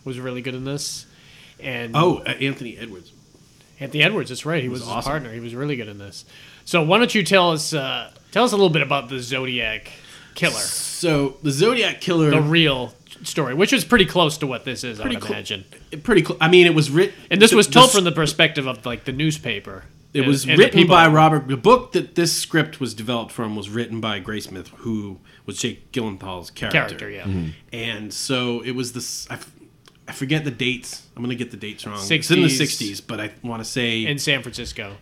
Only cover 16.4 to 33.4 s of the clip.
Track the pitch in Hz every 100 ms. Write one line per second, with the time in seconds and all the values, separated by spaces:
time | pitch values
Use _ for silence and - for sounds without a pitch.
16.4 | 160 180 175 156 131 147 202 - - 190
17.4 | 226 240 143 233 254 208 175 156 151 -
18.4 | 156 151 131 120 127 117 - 131 156 151
19.4 | - 104 - 95 - - _ 143 131 139
20.4 | 131 156 254 185 160 180 165 156 160 151
21.4 | 127 131 190 247 247 180 147 - 165 -
22.4 | - 160 151 - 123 107 110 120 107 -
23.4 | 110 107 98 110 117 113 110 101 92 107
24.4 | - 95 90 - 117 107 101 92 - -
25.4 | - 98 120 - - 131 110 95 92 92
26.4 | 85 - 113 156 113 - 104 101 92 95
27.4 | 80 78 _ 117 117 107 107 - - 131
28.4 | 123 120 113 127 117 120 - - - 117
29.4 | - _ - _ - _ - - 135 156
30.4 | 151 110 127 123 - - - - 123 123
31.4 | 117 107 104 98 107 104 98 156 151 175
32.4 | 165 135 147 - 107 98 - 107 104 -